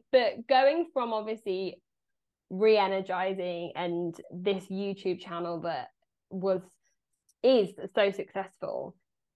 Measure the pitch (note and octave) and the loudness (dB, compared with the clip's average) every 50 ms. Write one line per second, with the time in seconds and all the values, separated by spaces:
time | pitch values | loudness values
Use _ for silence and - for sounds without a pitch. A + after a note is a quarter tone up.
0 | - _ - B3+ A#3+ G#3+ - - A#3 - C4+ C4 C4+ C#4 D#4 E4+ E4 E4 - C4+ | 0 _ 4 4 4 2 -2 -2 0 2 4 6 6 6 4 2 0 -2 -2 -4
1 | A#3+ A#3 A3 G#3+ G#3+ A3 A3 A3 - G3+ F#3 F#3 F#3+ F3+ - - _ _ _ _ | -2 -2 -2 -4 -4 -6 -8 -6 -6 -4 -4 -4 -4 -6 -8 -10 _ _ _ _
2 | _ _ _ _ _ _ _ _ _ - F#3 F#3 G#3+ A3 G#3+ G#3 G3 F#3+ G3 G3 | _ _ _ _ _ _ _ _ _ -10 -2 4 6 6 6 6 4 2 0 -2
3 | F#3+ G3 F#3 F3+ F#3+ F#3+ F#3+ F#3+ F3+ F3+ F3 E3+ F3 D#3+ - D#3+ F3 F3 E3+ F3 | -2 -2 -2 -2 -2 -2 -2 -4 -4 -4 -4 -6 -8 -6 -6 -4 -4 -2 -2 -2
4 | F3 E3+ E3 - - - - F3+ F3+ G3+ G3 F#3+ F#3 - F#3+ F#3+ G3+ G3 G3 G3 | -4 -4 -6 -10 -14 -14 -12 -4 -2 -2 -2 -2 -4 -6 -6 -6 -4 -4 -6 -4
5 | - F#3 F3+ F3+ - - E3+ E3+ F3 E3+ E3+ E3 D#3 E3+ D#3+ C3 B2+ - _ _ | -4 -4 -4 -4 -6 -10 -8 -6 -6 -6 -6 -6 -4 -4 -6 -6 -8 -10 _ _
6 | _ _ _ _ _ - F#3+ F#3+ F3+ G3 F#3 F3+ F#3 - _ _ _ _ _ _ | _ _ _ _ _ -12 -8 -2 0 0 0 0 -4 -10 _ _ _ _ _ _
7 | _ _ _ _ _ _ _ _ - B3 C4 A#3 G3 - - - - G3+ - A3 | _ _ _ _ _ _ _ _ 4 6 6 6 4 2 -4 -10 -14 -4 0 2
8 | G3+ G3+ F#3+ G3 - - - G3 F#3+ F#3 _ _ - - - - - - - _ | 2 2 0 -2 -8 -8 -8 -8 -8 -8 _ _ -10 -8 -8 -8 -10 -12 -14 _
9 | _ _ _ _ _ _ _ | _ _ _ _ _ _ _